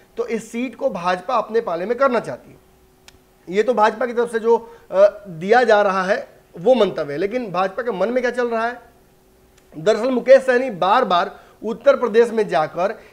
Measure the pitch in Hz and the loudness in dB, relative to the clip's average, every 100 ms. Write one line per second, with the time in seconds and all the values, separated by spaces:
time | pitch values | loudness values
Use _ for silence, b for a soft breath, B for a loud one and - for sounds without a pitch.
0 | b - - 226 226 233 254 - 269 196 | b -10 -6 -8 -8 -8 -8 -6 -6 -4
1 | 175 180 - 240 - 226 233 170 196 240 | -4 -4 -2 -4 -2 -4 -2 -4 -4 -2
2 | 269 233 160 123 - - _ _ _ _ | 0 0 -4 -12 -18 -20 _ _ _ _
3 | - - _ _ - 190 214 214 214 220 | -20 -20 _ _ -4 0 0 2 2 2
4 | 247 233 233 226 226 226 - - - 185 | -4 -2 -4 -2 0 0 -2 -20 -4 4
5 | 202 - 202 160 185 240 233 208 202 190 | 4 2 -12 -10 2 2 4 4 4 0
6 | 185 240 - _ _ - 190 254 196 165 | -2 -4 -6 _ _ -2 2 4 2 0
7 | 147 143 196 247 226 175 190 214 240 185 | -6 -4 -4 -4 -6 -4 -4 -4 -6 -2
8 | 220 254 240 240 240 226 233 247 - _ | -2 -2 -2 -2 -4 -2 -4 -8 -16 _
9 | _ _ _ _ _ _ _ 147 160 220 | _ _ _ _ _ _ _ -4 0 0
10 | 247 247 240 269 262 247 262 180 180 240 | 0 0 6 6 6 0 -2 -2 0 2
11 | 220 175 - B B B 214 233 277 262 | 2 0 0 B B B -10 0 2 2
12 | 233 220 233 220 196 165 156 160 196 220 | 2 2 2 0 -2 -2 -2 -2 -4 -4
13 | B | B